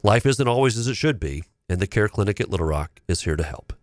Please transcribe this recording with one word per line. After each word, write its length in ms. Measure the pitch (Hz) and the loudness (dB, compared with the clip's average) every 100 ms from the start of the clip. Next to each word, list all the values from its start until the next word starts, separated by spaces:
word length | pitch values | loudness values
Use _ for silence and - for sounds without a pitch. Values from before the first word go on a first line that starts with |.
Life 240 | 101 113 135 | 4 4 4
isn't 220 | 127 127 | 2 2
always 280 | 123 131 117 | 4 2 2
as 120 | 117 | -4
it 80 | 117 | 0
should 220 | 151 117 | 0 0
be, 240 | 73 71 - _ - | -4 -8 -12 _ -4
and 120 | 90 | -2
the 60 | 98 | 0
Care 220 | - 107 | 0 0
Clinic 320 | - 101 98 | 0 0 0
at 100 | 95 | -2
Little 160 | 92 80 | -2 0
Rock 340 | 73 73 _ - | -2 -4 _ -4
is 160 | 87 | -4
here 140 | - 76 | -2 -2
to 80 | |
help. 280 | 78 - - - | -4 -8 -14 -18